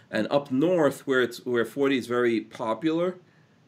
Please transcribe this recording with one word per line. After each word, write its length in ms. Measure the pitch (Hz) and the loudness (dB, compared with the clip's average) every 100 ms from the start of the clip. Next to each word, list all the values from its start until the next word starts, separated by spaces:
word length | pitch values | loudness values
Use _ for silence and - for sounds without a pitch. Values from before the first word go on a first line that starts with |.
| - | -8
And 160 | 107 107 | -4 0
up 200 | 143 143 | -2 0
north, 560 | 131 160 180 143 127 - | 0 2 4 2 0 0
where 140 | 131 | 2
it's, 240 | 120 - | 2 -2
where 220 | - 120 113 | -2 0 0
forty 320 | 139 139 135 | 0 0 0
is 80 | 110 | -2
very 340 | 123 120 113 | 0 0 0
popular, 760 | - - 117 110 160 165 180 180 - _ _ _ | -4 -8 -6 -2 -2 0 -2 -4 -16 _ _ _